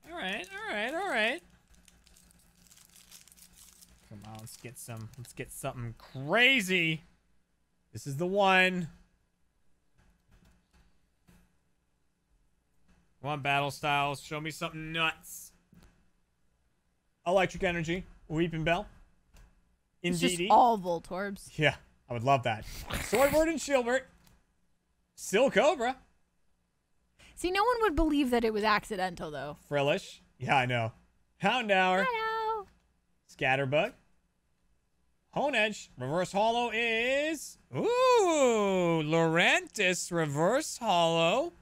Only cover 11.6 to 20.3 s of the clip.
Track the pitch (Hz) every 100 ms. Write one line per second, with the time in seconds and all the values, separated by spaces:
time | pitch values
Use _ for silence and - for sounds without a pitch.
11.6 | _ _ _ _ _ _ _ _ _ _
12.6 | _ _ _ _ _ _ - 147 139 139
13.6 | 143 135 151 143 143 139 - 151 156 151
14.6 | 165 160 156 160 160 - - - - _
15.6 | _ - - _ _ _ _ _ _ _
16.6 | _ _ _ _ _ _ - 190 180 180
17.6 | 185 175 160 175 175 - - 156 175 160
18.6 | 160 175 214 - - _ _ - - _
19.6 | _ _ _ _ 175 175 170